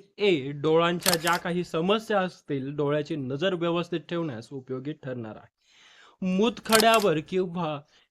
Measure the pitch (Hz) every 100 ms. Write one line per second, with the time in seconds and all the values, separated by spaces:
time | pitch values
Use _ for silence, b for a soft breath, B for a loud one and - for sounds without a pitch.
0 | - - 202 160 135 147 151 160 170 175
1 | 185 170 170 175 180 175 170 165 180 220
2 | 220 202 180 - - 139 135 147 143 151
3 | 147 156 127 139 185 180 170 170 170 170
4 | - 170 160 110 113 139 123 131 139 156
5 | 135 123 110 104 - _ _ _ - -
6 | - - 185 185 233 233 - 220 226 226
7 | 208 156 151 185 185 175 156 143 - b
8 | b